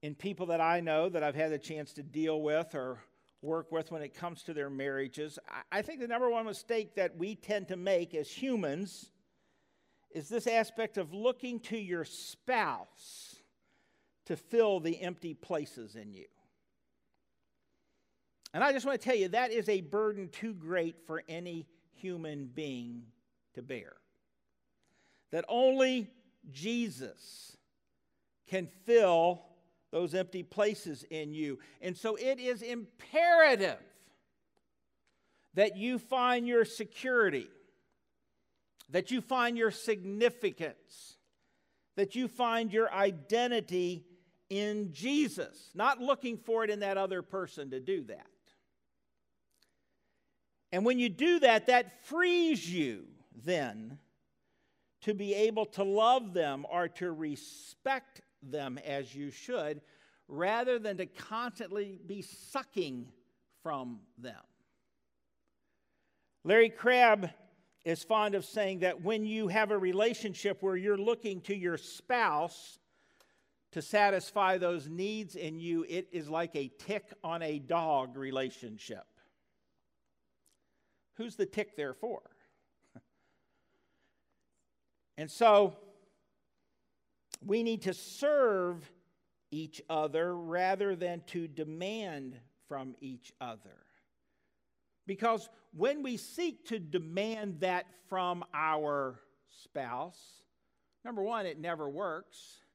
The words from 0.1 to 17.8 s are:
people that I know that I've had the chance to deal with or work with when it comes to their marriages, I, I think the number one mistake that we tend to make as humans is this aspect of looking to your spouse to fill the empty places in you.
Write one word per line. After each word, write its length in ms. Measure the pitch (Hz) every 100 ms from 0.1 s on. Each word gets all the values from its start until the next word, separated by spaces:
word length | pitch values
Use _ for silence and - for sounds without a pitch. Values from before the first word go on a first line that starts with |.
| 147
people 300 | 196 190 180
that 160 | 165
I 180 | 165 175
know 300 | 170 156 175
that 140 | 170
I've 120 | 151 139
had 160 | 160
the 80 | 151
chance 340 | 147 156 143
to 100 | -
deal 380 | 139 139 160 156
with 340 | 151 151 165 151
or 280 | 127 120 - _ _ _
work 300 | 143 160 160
with 200 | 165 156
when 100 | 165
it 120 | 147
comes 300 | - 175 165
to 100 | -
their 160 | 151 139
marriages, 680 | 135 139 135 135 139 151 151 -
I, 300 | - - 190
I 20 |
think 180 | 214 311
the 80 | 240
number 220 | 240 247
one 160 | 233 226
mistake 500 | 202 - 226 214 -
that 220 | 180 165
we 180 | 185 220
tend 320 | - 208 180
to 60 | 185
make 380 | 180 185 170
as 160 | 160 147
humans 800 | - 269 240 160 147 196 - - _ _ _ _ _ _ _ _ _ _
is 180 | - 147
this 180 | 226 240
aspect 500 | 226 220 - 220 220
of 160 | 160
looking 460 | 190 233 247 247 233
to 160 | - 220
your 280 | 196 175 151
spouse 1300 | - - - - 247 180 113 - _ - - - - _ _ _ _ _ _ _ _ -
to 100 | 160
fill 440 | - 233 220 190
the 220 | 165 165
empty 320 | 180 180 170
places 600 | 156 - 165 147 - 110 110
in 180 | 104
you. 140 | 95 - _ _ _ _ _ _ _ _ _ _ _ _ _ _ _